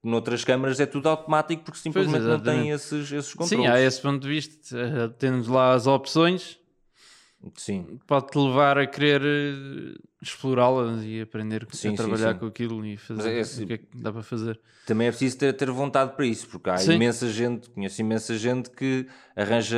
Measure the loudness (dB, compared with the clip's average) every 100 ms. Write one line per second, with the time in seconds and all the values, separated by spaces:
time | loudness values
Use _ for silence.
0 | 0 0 0 -2 2 2 2 0 0 0
1 | 0 0 2 0 0 -6 -8 -10 -4 0
2 | 2 2 2 0 2 0 0 -4 -4 -6
3 | -4 -6 -8 -6 -2 2 4 4 4 2
4 | -2 -2 -2 -4 -6 _ -12 -6 -4 -2
5 | -4 -2 0 0 2 4 6 6 4 2
6 | 2 4 4 2 -6 -20 _ _ _ _
7 | _ _ _ _ -20 -16 -8 -8 -8 -16
8 | _ 0 2 2 4 6 6 4 2 2
9 | 2 4 2 0 -2 -6 -12 -14 -14 -16
10 | -20 _ -16 -8 -2 4 4 4 0 -2
11 | -6 -8 -8 -8 -6 -6 -8 -8 -6 -2
12 | -2 0 0 0 -6 -6 -6 -6 -8 -10
13 | -10 -6 -2 -2 -4 -6 -8 -8 -10 -10
14 | -10 -8 -8 -6 -6 -8 _ _ -2 2
15 | 2 2 -2 0 0 0 -2 -2 0 2
16 | 0 0 -2 -2 -8 -8 -2 0 4 4
17 | 4 2 -2 0 -2 -2 -10 -10 -10 -4
18 | -2 -2 -2 -4 -2 -2 -4 -6 -2 -2
19 | -4 -14 -16 -6 0 0 2